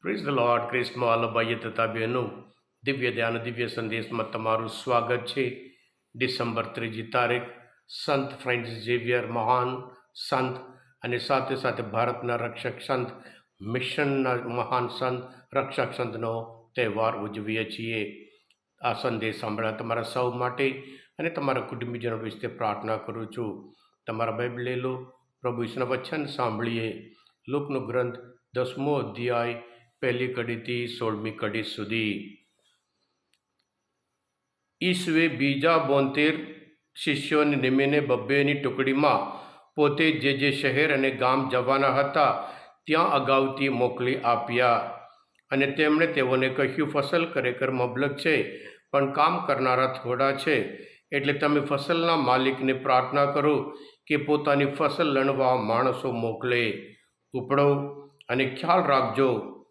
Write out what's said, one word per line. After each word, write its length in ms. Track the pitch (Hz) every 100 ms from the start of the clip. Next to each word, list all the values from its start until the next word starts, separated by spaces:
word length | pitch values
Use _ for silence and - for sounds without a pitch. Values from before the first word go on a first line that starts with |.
| 170
Praise 160 | 202
the 100 | 147
Lord. 380 | 135 120 120 117
ખ્રિસ્તમાં 480 | 127 120 123 120 113
વલ્લભભાઈ 360 | 117 113 113
તથા 320 | 117 117 110 113
બહેનો, 440 | 110 113 123 110 - - _ _ _
દિવ્ય 280 | - 131 123
ધ્યાન, 280 | 113 117 117
દિવ્ય 280 | 117 117 117
સંદેશમાં 640 | - 113 113 107 117 110
તમારું 380 | 113 110 113 113
સ્વાગત 580 | - - 120 117 120 120
છે. 440 | 139 123 - - _ _ _ _
ડિસેમ્બર 500 | 120 123 - 117 113
ત્રીજી 380 | 113 - 117 110
તારીખ, 400 | 113 127 120 123 120 - - _ _ -
સંત 260 | - 139 135 -
ફ્રાન્સિસ 420 | 127 120 113 113
ઝેવિયર, 420 | 104 120 117 123 113
મહાન 560 | 117 110 127 123 127 - - _ - -
સંત, 280 | 131 127 127 - - _ _
અને 160 | 120 120
સાથે 360 | - 135 127
સાથે 280 | 127 127 113
ભારતના 540 | 98 110 120 120 123 120
રક્ષક 440 | 117 - 123 - -
સંત, 240 | 131 123 - - - _ _
મિશનના 760 | 101 123 127 - 143 139 127
મહાન 520 | 123 120 120 110 127 120
સંત, 480 | - 131 123 123 - _
રક્ષક 400 | 139 131 - 120
સંતનો 480 | - 120 110 113 113 113 - _ -
તહેવાર 400 | 117 104 110 101
ઉજવીએ 480 | 104 107 107 110
છીએ. 640 | 107 - 113 113 104 104 - _ _ _ _ _
આ 80 | 123
સંદેશ 480 | 117 127 110 110 101
સાંભળવા 300 | 113 104 110
તમારા 320 | 107 117 113
સૌ 300 | 110 131 123
માટે 500 | 123 123 123 135 135 - - _ -
અને 120 | 160
તમારા 300 | 165 139 127
કુટુંબીજનો 560 | - 120 120 120 117 110
વિશે 300 | 110 107 123
પ્રાર્થના 500 | - 110 104 110 110
કરું 300 | - 110 110
છું. 480 | - 113 80 - _ _ _ -
તમારા 260 | 110 113
બાઇબલ 300 | 110 123 120
લઈ 120 | 123
લો, 380 | 123 127 131 127 _ _ _
પ્રભુ 220 | 123 117
ઈસુના 240 | 113 127 123
વચન 380 | 127 131 156
સાંભળીએ. 880 | 143 - 123 107 117 117 113 95 - - _ _ -
લુકનો 320 | 143 143 135
ગ્રંથ 340 | 110 127 123 120 - - _
દસમો 400 | 123 127 - 139
અધ્યાય, 680 | 143 113 104 120 120 120 117 - - _ _
પહેલી 340 | 131 123 127
કડીથી 520 | 127 117 117 113 123 120
સોળમી 440 | - 113 104 110
કડી 320 | 107 107 110
સુધી. 760 | 107 - 104 113 107 92 - - _ _ _ _ _ _ _ _ _ _ _ _ _ _ _ _ _ _ _ _ _ _ _ _
ઈસુએ 460 | 180 180 175 160 165
બીજા 500 | 127 139 139 156 160
બોતેર 840 | 135 139 135 147 151 156 - - - _ _ -
શિષ્યોને 520 | - 139 - 151 147 143
નિમીને 440 | 127 131 139 147
બબ્બેની 540 | 143 123 - 139 143
ટુકડીમાં 840 | 139 135 123 135 135 147 107 98 - - - _
પોતે 360 | - 147 143 160
જે 220 | 147 131
જે 200 | 139 143
શહેર 420 | - 139 127 151
અને 160 | 135 135
ગામ 380 | 131 127 135 135
જવાના 460 | 127 123 135 139
હતા, 540 | 127 139 160 139 - - - - _ -
ત્યાં 240 | 156 175
અગાઉથી 580 | 143 131 135 135 135 139
મોકલી 480 | 120 123 - 123 127
આપ્યા. 840 | 117 117 - 120 123 117 - - - _ _ _ _
અને 160 | 135 139
તેમણે 400 | 143 151 151 165
તેઓને 420 | - 127 131 131
કહ્યું, 420 | 131 135 127 151
"ફસલ 360 | 147 139 170 165
ખરેખર 440 | 139 123 123 131
મબલક 460 | 131 123 117 139 135
છે, 500 | 170 147 95 - - - _
પણ 200 | 143 139
કામ 340 | 139 151 175 -
કરનારા 540 | 127 131 127 131 -
થોડા 300 | 120 123 139
છે. 280 | 139 - 135 98 - - - _
એટલે 200 | 143 139
તમે 280 | 143 147 147
ફસલના 560 | 143 139 139 165 170 165
માલિકને 560 | 127 127 131 135 135
પ્રાર્થના 520 | 131 139 127 135 143
કરો 520 | 139 147 143 143 101 - - _ -
કે 100 | 147
પોતાની 480 | 147 147 147 143
ફસલ 480 | 139 139 151 143 165
લણવા 440 | 135 135 135 127 127
માણસો 560 | 107 117 131 123 135
મોકલે. 840 | 120 113 110 127 120 113 95 - - _ _ _
ઉપડો 560 | 127 123 139 143 143 143 - - _ -
અને 280 | 123 131 131
ખ્યાલ 240 | 165 180
રાખજો 720 | 175 135 117 117 131 113 92 - -